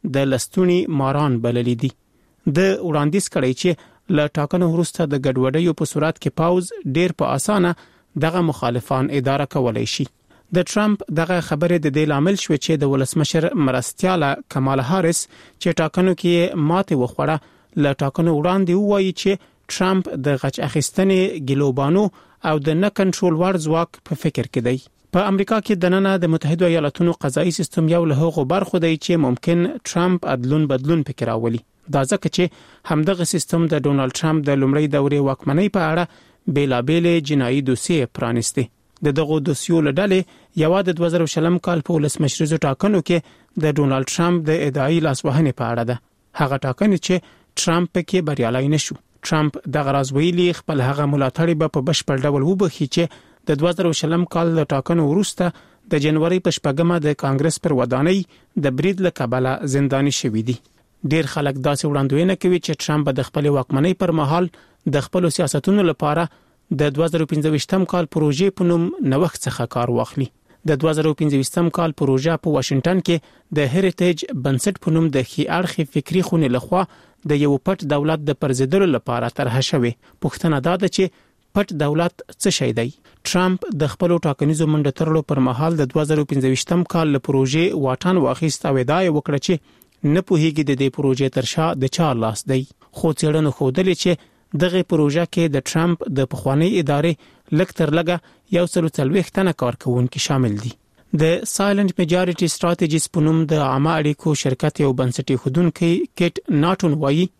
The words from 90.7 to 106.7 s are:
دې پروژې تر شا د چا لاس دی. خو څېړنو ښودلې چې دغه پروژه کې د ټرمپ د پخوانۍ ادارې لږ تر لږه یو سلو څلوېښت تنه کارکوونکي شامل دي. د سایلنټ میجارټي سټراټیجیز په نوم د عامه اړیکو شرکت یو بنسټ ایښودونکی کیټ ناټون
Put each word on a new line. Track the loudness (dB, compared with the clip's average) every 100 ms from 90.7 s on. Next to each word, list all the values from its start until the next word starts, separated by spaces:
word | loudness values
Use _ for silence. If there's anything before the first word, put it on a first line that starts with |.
| 0
دې | 0 0
پروژې | 0 2 0 0
تر | -2
شا | -2 -2 0
د | -4 0
چا | 0 0
لاس | -2 -4 -2
دی. | -2 -2 _ _ -2
خو | -2
څېړنو | 0 0 2 0 0
ښودلې | -2 0 0 0
چې | 0 -2 _ _ _ -2
دغه | 0 0 0
پروژه | 0 2 0 -2
کې | 0 0
د | 0 -2
ټرمپ | -2 0 -2 -2 -2
د | -2
پخوانۍ | -2 -2 0 2 0
ادارې | 0 0 0 -2 -10 _ _ 0
لږ | 0 0
تر | 0 0
لږه | 0 -4 _ _ _ -2
یو | 0
سلو | 0 -2 -2
څلوېښت | 0 0 0 0
تنه | 0 0
کارکوونکي | -4 -2 -2 0 0 -2 -2
شامل | 0 0 -2
دي. | -6 -12 _ _ _ 0
د | 2 0 -2
سایلنټ | -2 0 2 0 0
میجارټي | 0 2 0 0 -2
سټراټیجیز | 0 -2 0 0 0 0
په | 0 2
نوم | 2 2
د | 0 2
عامه | 2 2 2
اړیکو | 0 0 -2 0
شرکت | -2 0 -2 0
یو | 0 2
بنسټ | -2 -2 -2
ایښودونکی | -2 0 0 0 2 0 0 -2 -2
کیټ | -2 -2 -2 0
ناټون | 2